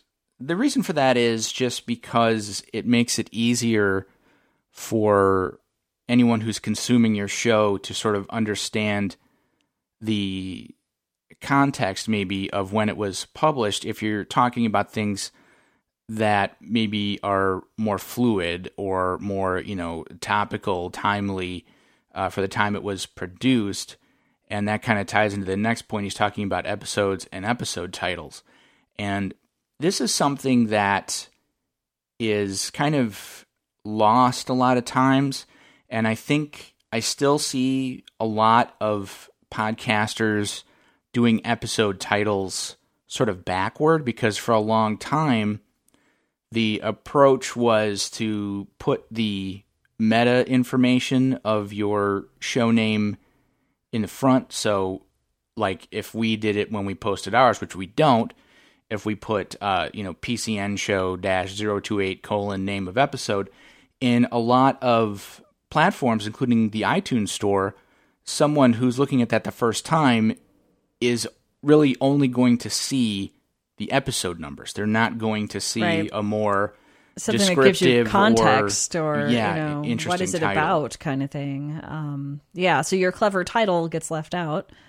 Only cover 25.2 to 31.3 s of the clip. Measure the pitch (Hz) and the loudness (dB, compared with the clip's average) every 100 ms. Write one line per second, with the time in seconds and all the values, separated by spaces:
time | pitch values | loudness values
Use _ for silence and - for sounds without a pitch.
25.2 | 107 101 92 98 110 120 - 107 101 - | 0 0 -2 -2 -2 -2 -6 -6 -6 -2
26.2 | 104 104 101 90 90 104 - - 101 95 | -2 -2 -4 -4 -4 -8 -4 -2 0 -2
27.2 | - 92 104 123 92 - 90 - 92 87 | -8 -8 -4 -4 -6 -8 -8 -6 -6 -6
28.2 | 73 - _ _ _ _ _ - 101 101 | -10 -18 _ _ _ _ _ -8 -4 -4
29.2 | 98 - _ _ _ - 160 - 226 - | -4 -8 _ _ _ -4 -2 0 -2 0
30.2 | 147 139 135 123 110 107 101 98 - - | 0 0 2 4 4 2 2 0 -2 -8
31.2 | - | -10